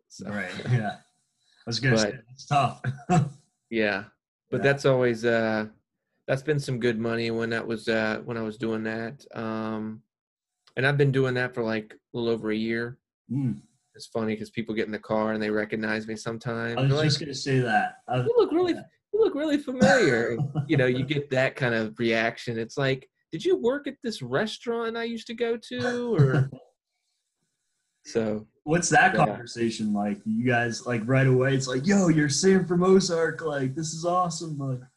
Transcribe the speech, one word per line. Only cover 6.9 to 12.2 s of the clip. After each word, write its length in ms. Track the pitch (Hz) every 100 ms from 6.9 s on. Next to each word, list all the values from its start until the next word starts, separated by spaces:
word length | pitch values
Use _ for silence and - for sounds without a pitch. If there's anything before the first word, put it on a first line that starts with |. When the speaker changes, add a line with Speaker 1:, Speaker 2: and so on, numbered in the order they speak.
| 110
Speaker 1:
money 320 | 117 117 117
when 180 | 113 113
that 160 | 113 104
was, 220 | 113 117
uh, 320 | 113 110 113
when 120 | 120 117
I 60 |
was 140 | 110 107
doing 240 | 113 110
that. 400 | 110 113 113 143 - -
Um, 680 | 110 110 110 110 110 110 - _ _ _ _ _ _ -
and 100 | 131
I've 100 | 143
been 120 | 143
doing 220 | 135 131
that 200 | 123 127
for, 80 | 123
like, 300 | 113 110 107
a 220 | - _
little 120 | 120